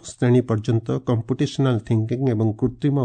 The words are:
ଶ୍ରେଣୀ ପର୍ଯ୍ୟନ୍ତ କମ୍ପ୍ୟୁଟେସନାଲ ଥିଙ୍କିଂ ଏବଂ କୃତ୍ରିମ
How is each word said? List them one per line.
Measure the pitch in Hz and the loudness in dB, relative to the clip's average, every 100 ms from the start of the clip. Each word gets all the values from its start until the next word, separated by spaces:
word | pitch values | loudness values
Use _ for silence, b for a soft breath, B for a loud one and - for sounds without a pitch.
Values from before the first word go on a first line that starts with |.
ଶ୍ରେଣୀ | - - 123 123 | -4 -2 2 4
ପର୍ଯ୍ୟନ୍ତ | 123 110 107 113 - 131 | 2 -2 0 -2 0 -4
କମ୍ପ୍ୟୁଟେସନାଲ | 127 117 - 127 151 - 135 117 - | 0 -2 -2 -2 -2 0 0 0 0
ଥିଙ୍କିଂ | 113 113 127 135 | -2 0 -2 0
ଏବଂ | 107 110 | 0 0
କୃତ୍ରିମ | 104 127 - 147 139 | 0 -2 -2 -2 0